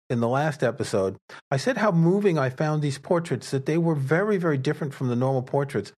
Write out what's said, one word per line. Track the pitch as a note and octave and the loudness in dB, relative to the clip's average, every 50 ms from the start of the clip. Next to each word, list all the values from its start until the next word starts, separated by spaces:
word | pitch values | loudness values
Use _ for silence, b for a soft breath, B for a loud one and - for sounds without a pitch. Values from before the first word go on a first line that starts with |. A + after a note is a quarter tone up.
| _ - | _ -4
in | B2+ A#2 | -2 0
the | A#2 | 2
last | A#2 B2+ C#3 D3+ D#3+ C#3 - C3+ | 2 2 2 0 0 -2 0 0
episode, | A#2 A#2 - G#2 - - G2+ F#2+ F#2+ G#2 - _ - B B B - | -2 0 -2 -4 -2 0 0 0 0 -2 -6 _ -20 B B B -4
I | C#3+ | -2
said | C3+ - B3 C4 | 0 0 0 0
how | G#3 G#3+ G#3+ | 2 2 2
moving | F3 E3+ E3 E3+ F#3+ G#3 G3+ G3 E3 | 4 4 4 4 4 4 2 2 2
I | D3+ C3 C3 | 2 0 0
found | C3 - D#3 D3+ D#3 D3+ | 0 -2 -2 0 0 0
these | D3 C#3+ C3+ | -2 -2 -4
portraits, | - - - F#3 E3+ E3+ - C#3 A2 - - | -4 -2 0 0 0 0 -2 -6 -6 -4 -4
that | C#3 C3+ C3 | -4 -2 -2
they | - D3+ | 0 0
were | E3+ E3+ E3 D#3+ | 2 2 2 0
very, | C#3+ C3+ C3+ D#3 E3+ G3+ A3 G#3+ | 0 0 0 2 2 2 2 0
very | - E3+ E3 D3 | 0 2 0 0
different | C3+ C3 D3+ D3+ - E3+ C3+ - | 0 0 -2 -2 -2 -6 -8 -6
from | - C3+ | -4 -4
the | B2 A#2+ | -2 0
normal | A#2+ C3 C3+ C3+ B2+ | 0 0 0 0 -2
portraits. | B2+ - - C#3 C#3+ C#3 - G#2+ G2 - - | -2 -2 -2 -2 -2 -2 -4 -4 -6 -6 -14